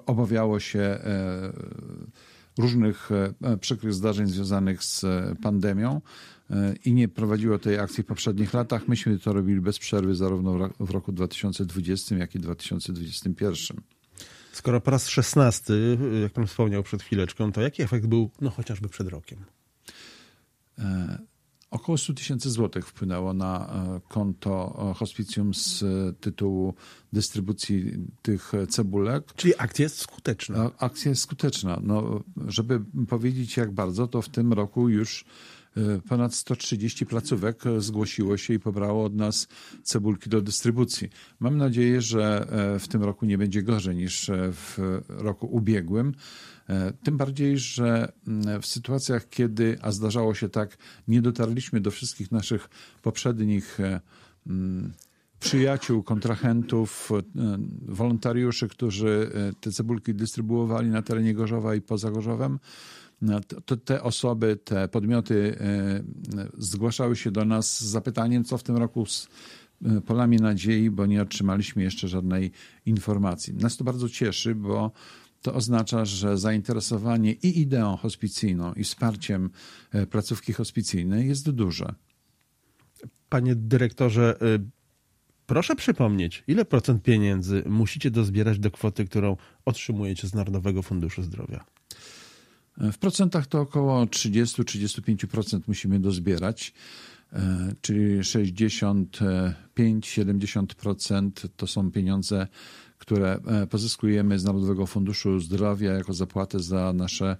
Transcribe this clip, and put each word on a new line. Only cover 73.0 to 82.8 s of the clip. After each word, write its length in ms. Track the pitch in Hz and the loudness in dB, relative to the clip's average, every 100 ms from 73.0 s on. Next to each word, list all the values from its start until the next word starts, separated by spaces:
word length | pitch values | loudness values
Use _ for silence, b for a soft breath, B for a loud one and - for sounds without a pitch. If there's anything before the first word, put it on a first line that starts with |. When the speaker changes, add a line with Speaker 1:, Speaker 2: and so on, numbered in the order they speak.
| 95 101 101 82 - | 2 2 2 -2 -6
Speaker 1:
Nas 220 | 95 113 - | -2 -2 0
to 80 | |
bardzo 240 | 123 123 123 | -4 -2 -4
cieszy, 460 | - 117 - 113 | -2 -2 0 -2
bo 360 | 110 101 104 107 - B B B B | -2 0 0 -2 -4 B B B B
to 120 | - | -4
oznacza, 500 | - 113 120 110 117 | -2 2 2 2 0
że 340 | 107 98 101 98 | 0 0 0 2
zainteresowanie 920 | 107 110 98 113 - 113 113 117 107 | 2 2 0 -2 0 -2 2 2 4
i 280 | 113 180 170 | 4 2 4
ideą 360 | 143 131 107 92 | 4 4 2 0
hospicyjną, 760 | 113 - 107 - 107 90 87 | -4 -4 -4 -2 0 0 -2
i 120 | - | -4
wsparciem, 640 | 104 - 120 101 - 98 92 - B B B | -6 -2 -2 0 -2 -2 -2 -6 B B B
e, 140 | 104 98 | -2 0
placówki 460 | 110 104 113 - | 0 -2 -4 -4
hospicyjnej 760 | 110 113 - 104 95 87 104 131 | -4 -4 -4 -2 0 0 2 0
jest 220 | 139 147 | 0 -2
duże. 440 | 131 98 82 90 - _ _ _ _ _ _ _ _ | 0 0 -2 -6 -10 _ _ _ _ _ _ _ _